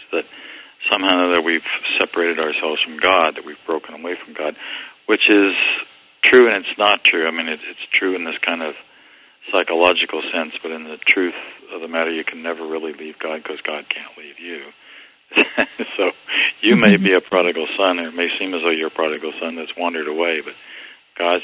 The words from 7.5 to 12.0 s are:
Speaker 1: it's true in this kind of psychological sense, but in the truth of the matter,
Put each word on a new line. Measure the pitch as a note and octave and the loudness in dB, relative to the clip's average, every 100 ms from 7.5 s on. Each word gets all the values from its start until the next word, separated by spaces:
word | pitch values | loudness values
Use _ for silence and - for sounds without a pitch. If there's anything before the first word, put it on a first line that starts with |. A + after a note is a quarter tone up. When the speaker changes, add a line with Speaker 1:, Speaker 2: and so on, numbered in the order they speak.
| D#2 - | -6 -10
Speaker 1:
it's | - - | -14 -4
true | - F#2+ | 0 0
in | F#2 | -2
this | E2 D#2+ - | -6 -4 -4
kind | E2+ | -4
of | D#2 - - _ - - _ _ - | -6 -10 -16 _ -20 -20 _ _ -2
psychological | F#2+ F2 E2+ F2 E2+ - D#2+ - | 0 2 4 4 4 0 -4 -4
sense, | F2 D#2 - | -6 -6 -8
but | D#2+ | -10
in | D#2+ | -10
the | D#2+ D#2 - | -12 -6 0
truth | G2 F2+ - - - - | 2 0 -4 -14 -18 -16
of | F2 | -14
the | E2 | -6
matter, | E2 | -2